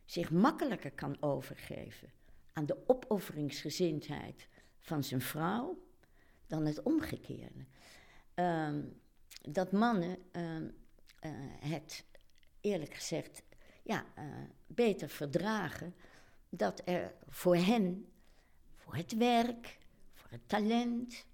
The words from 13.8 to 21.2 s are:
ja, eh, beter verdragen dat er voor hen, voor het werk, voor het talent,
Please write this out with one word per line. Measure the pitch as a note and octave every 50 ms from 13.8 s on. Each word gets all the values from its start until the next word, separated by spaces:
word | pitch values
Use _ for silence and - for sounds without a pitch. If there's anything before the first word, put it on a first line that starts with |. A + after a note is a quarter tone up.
| -
ja, | - G#3+ D3+ - - -
eh, | - D3 C#3+ A#2+ A#2+ C#3 - - - -
beter | - D#3 - C#3 G#3+ F#3+ - D#3+ C#3+
verdragen | - - D3+ C#3 C3 E3 E3+ G#3+ A3 G#3 F3+ D3 - - E3 F3 F3+ - - - - - - - - - - _
dat | - - G#3+ G3 - - -
er | F3+ F3+ E3+ - F#2 - - - -
voor | - - - F3+ F3
hen, | E3+ F3+ F#3+ A#3+ A#3 F#3+ F3 F3+ G3 - - - - - - - - - _ - - - - -
voor | - - - -
het | D3+ F3 - A#3+
werk, | A3 A#3+ B3 A#3+ G#3+ G#3+ A#3+ A#3 - - - - - - - - - - - -
voor | - - -
het | - - - -
talent, | G3+ G#3+ G#3 G#3+ A#3 A#3 A#3+ A#3+ A#3+ A#3 B3 A#3+ - -